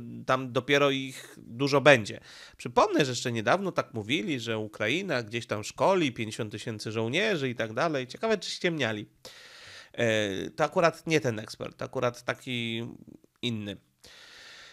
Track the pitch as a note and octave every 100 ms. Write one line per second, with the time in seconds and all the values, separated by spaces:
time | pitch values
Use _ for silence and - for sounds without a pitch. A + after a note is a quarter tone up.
0 | A#2+ A#2 A#2 C3 C3 B2+ B2 C#3+ C#3+ C3+
1 | C3 C3 - - - A#2 C#3 C#3 C3 C3+
2 | G2+ A2 - - - - - A#2+ F#4+ F4
3 | C3+ B2 C3 A#2 G#2+ F3 F#3+ - - A2+
4 | G#2 D3+ G3+ C3+ A#2 A2 G#2+ - G#2+ D#3
5 | G3 C3+ A2 A#2 A2+ G#2 G#2 - C#3 F#3+
6 | D3+ - G#2+ - A2 G#2+ - G#2+ A#2 A2
7 | A2+ D3 A3 F3+ C3+ A#2 A2+ A2 E3 D3
8 | B2 - A3+ G#3+ - - F#3 D#3+ A#2+ G#2+
9 | G2+ _ - - - - - - - -
10 | A#2 A2 G#2 F#2+ F2+ - D3+ - E3 -
11 | - D#3 B2+ G#2+ A2 - B2+ - B2 C3
12 | B2 A#2 - B2 - B2 A#2 A2+ A#2 -
13 | - - _ _ A#2+ A2+ G#2 G2 _ _
14 | - - - - - - -